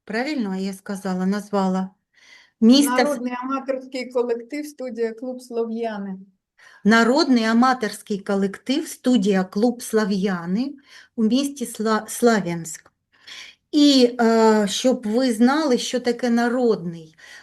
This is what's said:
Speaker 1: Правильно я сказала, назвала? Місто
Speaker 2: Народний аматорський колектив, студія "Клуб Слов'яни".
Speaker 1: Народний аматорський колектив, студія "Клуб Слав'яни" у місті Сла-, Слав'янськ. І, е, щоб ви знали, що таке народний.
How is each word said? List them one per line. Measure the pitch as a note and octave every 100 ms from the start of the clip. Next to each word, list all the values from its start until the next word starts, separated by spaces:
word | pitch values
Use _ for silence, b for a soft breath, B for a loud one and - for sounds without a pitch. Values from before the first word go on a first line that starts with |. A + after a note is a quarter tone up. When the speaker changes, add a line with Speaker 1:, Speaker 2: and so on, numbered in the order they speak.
Speaker 1:
Правильно | - G#3+ C4+ D4 G#3 F#3+
я | F#3+
сказала, | F#3+ - G3 F#3+ F#3 F#3
назвала? | G#3 G3+ G3+ F#3+ F#3 F#3 _ _ b b b b b
Місто | A3+ C4+ C#4+ B3
Speaker 2:
Народний | D4 C4 B3 B3
аматорський | C4 C4+ B3+ C4 B3+ C4 B3
колектив, | B3+ A#3+ A#3 A#3 D4 D4+
студія | - B3+ A3+ A3+
"Клуб | A3 B3+ B3+
Слов'яни". | - A#3 A3+ A3+ A3+ G#3 G3 F#3+ G3 _ _ _ b b
Speaker 1:
Народний | G3+ A3+ A#3 C#4 E4 B3
аматорський | A3 A3+ B3 B3+ G#3+ G#3 - G3+
колектив, | F#3+ G3 F#3+ F#3+ - C#4 D#4+
студія | - B3+ B3 G3 F#3+
"Клуб | F#3 G3+ A#3+ A#3+
Слав'яни" | - A3 G#3+ G3+ G3+ F3+ E3+ G3 C#4 C#4+ B B B -
у |
місті | A3 B3 C#4+ C#4+
Сла-, | A3+ - G#3+ A3 A3
Слав'янськ. | - A#3+ A3 E3+ E3+ E3 - _ _ _ B B B B B _
І, | D4+ D4 C4+ A#3+ A#3+
е, | A3+ A3+ A3 G#3+ G3+
щоб | - B3+ B3 G#3+
ви | A3+ C4
знали, | G#3+ A#3+ D4 D#4 A#3+
що | - B3+
таке | B3 A#3+ B3
народний. | A#3 A#3+ B3 B3 F#3 E3+ E3+ D#3+ _ B B